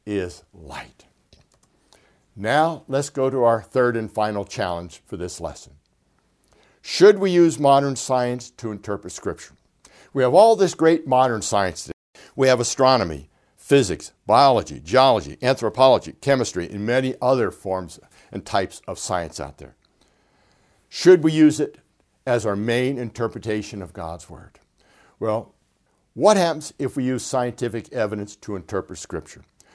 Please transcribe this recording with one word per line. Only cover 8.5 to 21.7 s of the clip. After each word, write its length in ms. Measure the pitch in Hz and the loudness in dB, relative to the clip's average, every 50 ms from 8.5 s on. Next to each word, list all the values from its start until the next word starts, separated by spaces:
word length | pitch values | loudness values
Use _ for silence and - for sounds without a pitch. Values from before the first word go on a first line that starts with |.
to 200 | _ - 120 110 | _ -12 -10 -10
interpret 420 | 104 101 - 107 101 98 90 87 - | -10 -10 -8 -8 -8 -8 -10 -14 -16
Scripture? 400 | - - 92 82 - - - _ _ _ _ _ _ _ _ _ _ _ _ - | -10 -8 -8 -8 -10 -12 -20 _ _ _ _ _ _ _ _ _ _ _ _ -2
We 100 | 135 127 | 0 0
have 100 | 123 143 | 4 6
all 220 | 185 220 226 226 | 6 6 6 6
this 180 | 185 190 170 - | 4 0 0 0
great 320 | - 160 165 170 160 - | 2 2 4 4 2 0
modern 360 | 135 127 127 131 127 117 104 | 0 2 2 2 2 0 -4
science 420 | - - 110 101 98 90 80 - - | -4 -2 -2 0 0 -2 -4 -8 -14
today. 100 | - - _ _ _ _ - - _ _ | -16 -18 _ _ _ _ -20 -20 _ _
We 120 | 135 131 | 0 2
have 120 | 131 127 117 | 2 2 2
astronomy, 720 | 117 - - 135 131 131 131 117 95 82 76 69 71 - _ _ _ _ _ | 0 -2 0 2 4 4 4 4 0 -2 -6 -10 -14 -18 _ _ _ _ _
physics, 580 | _ - - 139 139 113 90 80 - - - - _ _ | _ 0 2 2 2 2 0 -4 -8 -10 -16 -20 _ _
biology, 540 | 98 107 127 143 139 123 104 80 78 71 62 | 2 4 4 6 4 4 2 -2 -4 -10 -16
geology, 580 | 73 80 117 127 135 135 117 101 71 71 71 - | -6 0 2 4 4 4 4 2 -2 -6 -10 -4
anthropology, 720 | 127 127 135 - 117 107 - 127 131 135 120 90 - - - _ | -2 -2 -2 0 -2 -4 2 4 4 6 4 4 0 -4 -16 _
chemistry, 480 | - 135 139 127 110 - - 90 85 - | -2 0 0 0 0 -4 -6 -8 -8 -8
and 160 | 104 101 104 | -8 -8 -4
many 300 | 113 123 131 131 131 123 - | -2 -2 -2 -2 -4 -4 -2
other 300 | 127 127 135 123 110 92 | 0 0 0 0 0 -2
forms 480 | - - - 95 95 92 90 82 - - - _ _ _ _ _ | -6 -8 -8 -8 -6 -6 -8 -10 -16 -20 -20 _ _ _ _ _
and 140 | - 101 - | -16 -14 -8
types 360 | - - 101 95 - - - - | -4 -4 -2 -2 -4 -8 -14 -14
of 100 | - 90 | -14 -12
science 440 | - - - 95 87 82 76 - - | -10 -8 -6 -6 -6 -6 -8 -10 -12
out 160 | 71 71 71 | -12 -14 -14
there. 180 | - 71 - _ _ _ _ _ _ _ _ _ _ _ _ _ _ _ _ _ _ _ _ _ _ _ | -18 -20 -20 _ _ _ _ _ _ _ _ _ _ _ _ _ _ _ _ _ _ _ _ _ _ _
Should 360 | _ - - - 175 185 165 147 | _ -10 4 6 8 8 8 6
we 100 | 160 156 | 2 4
use 260 | 156 156 151 151 156 | 6 6 4 4 2
it 200 | 147 - | -4 -6